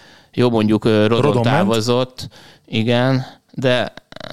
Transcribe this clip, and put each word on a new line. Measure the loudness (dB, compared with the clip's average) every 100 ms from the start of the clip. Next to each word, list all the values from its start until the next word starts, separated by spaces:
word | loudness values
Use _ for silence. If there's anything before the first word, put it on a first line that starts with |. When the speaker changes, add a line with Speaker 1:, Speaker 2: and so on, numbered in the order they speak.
| -20 -20 _
Speaker 1:
Jó, | -2 0
mondjuk, | 2 2 2
ö, | 2 2 2
Rodon | 2
Speaker 2:
Rodon | 2 2
ment? | 2 0
Speaker 1:
távozott, | 0 0 0 -2 -2 -8 -18 -20 -20 -20 -8
igen, | -4 0 0 0 -2 -4 -16 _
de | -4 0 0 -2 -10 -20 -20 -14